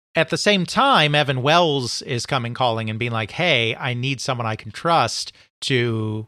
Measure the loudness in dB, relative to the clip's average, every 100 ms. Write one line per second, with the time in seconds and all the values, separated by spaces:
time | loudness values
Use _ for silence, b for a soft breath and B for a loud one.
0 | _ -2 0 0 2 2 0 2 4 4
1 | 4 4 2 0 4 4 4 2 -2 -6
2 | -4 -6 -2 -2 -2 0 0 0 -2 -4
3 | -2 -2 -4 -2 2 2 2 -2 -4 -4
4 | -4 -4 -4 -4 -4 -6 -10 -6 0 2
5 | 2 -2 -10 b b _ -2 0 0 -2
6 | -4 -6